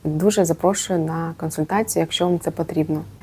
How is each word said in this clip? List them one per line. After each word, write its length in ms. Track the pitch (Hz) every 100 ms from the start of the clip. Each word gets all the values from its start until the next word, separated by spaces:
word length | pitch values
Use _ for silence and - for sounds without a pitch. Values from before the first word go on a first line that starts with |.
дуже 400 | 156 156 196 208
запрошую 540 | 170 165 180 196 - 175
на 360 | 160 165 165 160
консультацію, 640 | 160 - 151 202 220 -
якщо 240 | 165 - 175
вам 140 | 170
це 100 | -
потрібно. 520 | 160 165 156 156 156 - -